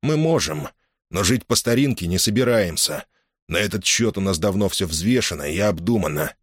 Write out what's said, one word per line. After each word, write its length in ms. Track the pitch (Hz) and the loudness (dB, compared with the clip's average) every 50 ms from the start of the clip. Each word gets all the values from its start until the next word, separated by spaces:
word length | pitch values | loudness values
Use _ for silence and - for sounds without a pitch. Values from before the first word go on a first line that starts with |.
мы 140 | - 143 156 | 0 0 2
можем, 540 | 151 160 165 165 151 - - 78 - 139 - _ _ _ _ _ _ _ _ | 2 2 2 2 2 0 -2 -4 -6 -8 -10 _ _ _ _ _ _ _ _
но 140 | - 90 98 | -2 0 2
жить 220 | 90 - 107 - | 2 2 0 0
по 100 | _ 120 | _ -2
старинке 520 | - - 117 117 120 143 139 120 - 92 85 | 0 2 2 2 2 2 2 0 -2 -2 -2
не 100 | 90 92 | 0 0
собираемся. 880 | - - 104 113 127 120 123 113 101 87 80 - - - - - - _ _ _ _ _ _ _ _ - | 0 0 2 2 2 4 4 2 2 0 0 -2 -2 -2 -4 -6 -12 _ _ _ _ _ _ _ _ -4
На 80 | 80 85 | -2 0
этот 260 | 104 101 82 107 90 | 0 0 -2 -2 -2
счёт 340 | - - - 120 113 - 98 | 0 0 2 2 0 0 0
у 40 | |
нас 180 | 95 98 95 80 | 0 0 0 2
давно 300 | 90 104 95 101 104 95 | 0 0 2 2 0 0
всё 180 | - - 98 82 | 0 -2 -4 -2
взвешено 560 | 80 78 85 107 127 123 107 - 87 71 73 | -2 -2 0 2 2 2 2 0 -4 -6 -6
и 160 | 73 78 92 | -4 -2 0
обдумано. 760 | 101 107 98 80 85 98 120 110 90 76 73 73 78 - - _ | 0 0 0 0 -2 0 0 0 0 -2 -2 -2 -4 -4 -6 _